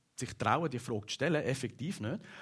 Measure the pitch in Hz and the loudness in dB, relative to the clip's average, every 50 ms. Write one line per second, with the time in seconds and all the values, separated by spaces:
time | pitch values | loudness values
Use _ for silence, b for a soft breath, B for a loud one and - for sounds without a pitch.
0 | _ _ _ - 131 - - - 101 107 113 147 170 156 127 117 - - 120 101 | _ _ _ -6 -6 -6 -2 0 4 4 4 4 4 2 -2 -2 -2 -2 -2 -2
1 | - - - - 131 165 160 151 - 104 131 - - 110 - - 120 175 196 - | -2 -4 -4 0 2 4 4 4 2 2 0 0 0 -4 -4 -4 -4 -4 -4 -2
2 | 107 110 165 220 B B B B | -2 -4 -4 -4 B B B B